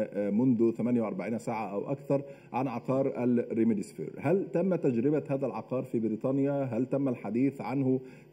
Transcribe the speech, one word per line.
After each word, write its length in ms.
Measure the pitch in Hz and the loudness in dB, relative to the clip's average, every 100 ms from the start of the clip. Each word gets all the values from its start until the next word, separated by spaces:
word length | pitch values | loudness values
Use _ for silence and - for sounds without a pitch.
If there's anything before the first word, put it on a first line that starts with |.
| 107 | 0
آه، 160 | 98 101 | -2 0
منذ 420 | 104 131 113 113 | 2 4 4 4
ثمانية 300 | 113 113 120 | 2 0 2
وأربعين 360 | 107 95 92 113 | 0 -2 -4 -4
ساعة 360 | - 110 104 | -4 -6 -4
أو 180 | 101 - | -6 -4
أكثر 300 | 139 - 139 135 - - | -6 0 -2 -2 -16 -8
عن 140 | 120 135 | -4 -2
عقار 560 | 117 - 131 135 - | -4 -2 0 0 0
الريميديسفير. 880 | 123 120 - 113 113 101 - - - - | 2 2 0 2 2 2 -2 -4 -6 -2
هل 280 | 143 190 165 | 2 2 2
تم 220 | 165 190 170 | 0 2 2
تجربة 480 | 147 117 135 151 - | 2 2 2 2 0
هذا 160 | 135 131 | -2 -2
العقار 380 | 107 - 131 | -4 -4 -4
في 160 | 131 120 | -2 -2
بريطانيا؟ 520 | 110 107 131 139 139 143 | 0 0 0 2 2 0
هل 220 | 135 113 127 | -2 -2 0
تم 220 | 139 135 | 0 0
الحديث 520 | 117 104 113 135 131 | -2 -2 2 2 0
عنه 380 | 107 135 131 131 - - - | -4 0 2 2 -2 -20 -4